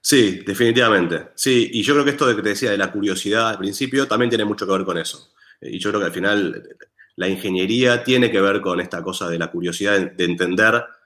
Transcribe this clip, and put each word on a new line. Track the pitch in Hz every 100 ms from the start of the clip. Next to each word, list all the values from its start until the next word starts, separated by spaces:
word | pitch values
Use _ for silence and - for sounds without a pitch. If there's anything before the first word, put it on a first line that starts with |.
Sí, | - 139 107 - -
definitivamente. | 98 120 117 120 104 85 82 -
Sí, | - - 123 110
y | 120
yo | 101
creo | 143
que | 143
esto | 139 135
de | 107
que |
te | 104
decía | 101 120
de | 101
la | 95
curiosidad | 104 101 95 101 110 113
al | 104
principio | 98 101 135 135 135
también | 107 120
tiene | 113
mucho | 107 104
que | 95
ver | 95
con | 95 87
eso. | 82 - - _ _ _
Eh, | 60
y | 67
yo | 101
creo | 104
que | 92
al |
final, | 87 95 104 90 -
eh, | - - - _ - -
la | 92
ingeniería | 95 104 92 95 117 127 120
tiene | 127 127 120
que | 98
ver | 98 101
con | 95 87
esta | 90 90
cosa | 85 90 90
de | 85
la | 82
curiosidad | 87 87 85 101 101
de, | 90
de | 90
entender | 90 87 90 92 110 117 - -